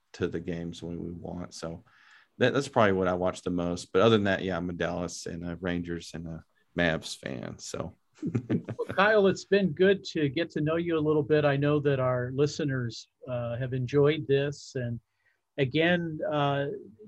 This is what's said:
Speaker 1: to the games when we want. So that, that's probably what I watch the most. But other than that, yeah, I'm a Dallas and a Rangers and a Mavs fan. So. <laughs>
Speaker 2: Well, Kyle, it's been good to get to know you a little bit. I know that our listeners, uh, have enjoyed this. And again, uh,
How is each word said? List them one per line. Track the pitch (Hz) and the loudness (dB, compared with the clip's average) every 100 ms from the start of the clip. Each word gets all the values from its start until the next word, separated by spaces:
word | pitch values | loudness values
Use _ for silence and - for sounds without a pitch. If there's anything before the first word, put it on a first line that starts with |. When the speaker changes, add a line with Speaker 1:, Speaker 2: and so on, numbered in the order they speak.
| _ | _
Speaker 1:
to | - 87 | -6 -4
the | 85 | -4
games | 87 85 85 82 | -6 -6 -8 -10
when | 85 85 | -10 -8
we | 85 | -10
want. | 85 85 87 - - | -10 -10 -10 -12 -10
So | 80 85 _ _ _ - _ - | -10 -10 _ _ _ -20 _ 0
that, | 123 | 2
that's | 139 139 | 2 0
probably | 127 104 | 4 4
what | 95 92 | 4 2
I | 90 | 2
watch | 90 - | 0 -2
the | 90 | -4
most. | 90 87 85 - | -2 -2 -4 0
But | 92 | 4
other | 113 110 | 6 6
than | 101 | 2
that, | 95 | 0
yeah, | 95 85 | -2 -4
I'm | 90 | -4
a | |
Dallas | 87 85 85 85 - 87 | -4 -2 -2 -6 -8 -10
and | 87 87 | -8 -8
a | 85 | -6
Rangers | 92 87 85 85 - | -4 -4 -4 -8 -8
and | 82 82 | -12 -10
a | 80 - _ _ 87 | -12 -16 _ _ 0
Mavs | 85 78 - - | 2 0 -4 -10
fan. | - 62 50 - | -8 -8 -10 -12
So. | - - 85 - _ - | -10 -8 -8 -10 _ -10
<laughs> | 302 - - - - - | -4 -4 -2 -4 -4 -8
Speaker 2:
Well, | - 170 | -4 2
Kyle, | 208 214 196 | 4 6 4
it's | - - | 2 2
been | 196 185 | 2 2
good | 147 190 196 - | 4 4 4 -2
to | 165 143 | -2 0
get | 143 170 | 0 -2
to | 160 | -2
know | 156 165 | 0 0
you | 170 160 | 0 0
a | |
little | 151 156 | 2 2
bit. | 151 151 | 4 4
I | 147 139 | 4 4
know | 147 151 | 2 2
that | 143 131 | 2 2
our | 127 123 127 131 | 2 0 -2 0
listeners, | 147 - 147 131 120 - - _ 131 | 0 0 -2 -2 -4 -8 -18 _ -8
uh, | 123 117 117 | -6 -4 -6
have | 127 | -4
enjoyed | 131 120 143 143 156 135 | -4 0 4 4 4 2
this. | 139 143 143 - 131 | 2 2 -4 -8 -6
And | 120 117 _ _ _ _ _ - | -4 -6 _ _ _ _ _ -2
again, | 131 151 165 175 165 156 - | 0 2 4 2 0 -4 -2
uh, | 147 143 143 139 - - - | 0 0 0 -2 -6 -14 -20